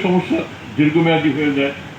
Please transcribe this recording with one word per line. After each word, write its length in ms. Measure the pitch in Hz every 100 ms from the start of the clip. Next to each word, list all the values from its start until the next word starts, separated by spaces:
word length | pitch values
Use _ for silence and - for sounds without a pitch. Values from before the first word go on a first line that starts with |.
সমস্যা 360 | 185 180 - 320 - - - 110
দীর্ঘমেয়াদী 540 | 151 165 165 160 151
হয়ে 220 | 139 147
যায় 200 | 139 139 - -